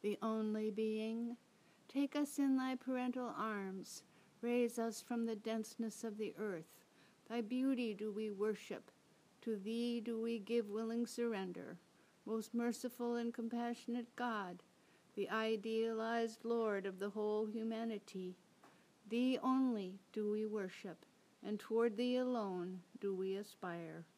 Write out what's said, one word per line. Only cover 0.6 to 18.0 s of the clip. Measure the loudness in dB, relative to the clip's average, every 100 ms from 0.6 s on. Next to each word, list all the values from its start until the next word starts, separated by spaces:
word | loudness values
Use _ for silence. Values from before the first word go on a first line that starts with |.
| -2
being. | 0 0 0 -2 -2 -4 -6 _ _ -20 -20 -4
Take | 0 2 2
us | 0 2
in | 4 4
thy | 4 -2
parental | -2 0 0 0 -2 -2
arms. | -2 -2 -4 -6 -8 -14 -16 -20 -20 -4
Raise | 2 4 4 2
us | -2 -2 -4
from | 0 0
the | -2
denseness | -2 -2 -2 -4 -4 -4
of | -6 -4
the | -6 -2
earth. | -4 -4 -8 -18 -20 -20 -20 _ -4
Thy | -2
beauty | 0 2 4 4 2
do | 0 -2
we | -2 -2
worship. | 2 2 2 -4 -8 -8 -20 -20 -20 -20 -8
To | -2 -2
thee | 0 0 2 0
do | 0 0
we | 0 0
give | 2 2 2
willing | -2 0 0 0
surrender. | 2 0 2 -2 -4 -8 -12 -16 -20 -20 _ -4
Most | -2 0 0
merciful | 2 0 -4 -2 -2 0
and | 0
compassionate | -2 -2 0 -2 -2 -2 -2 -4 -4
God, | -2 0 -4 -8 -16 _ -20 -20 _ -4
the | 0
idealized | 2 2 0 0 0 2 0 0 2 0 -2
Lord | 0 2 2 2 -2
of | -2
the | -4
whole | 0 2 2 0
humanity, | 0 -2 -2 -2 -4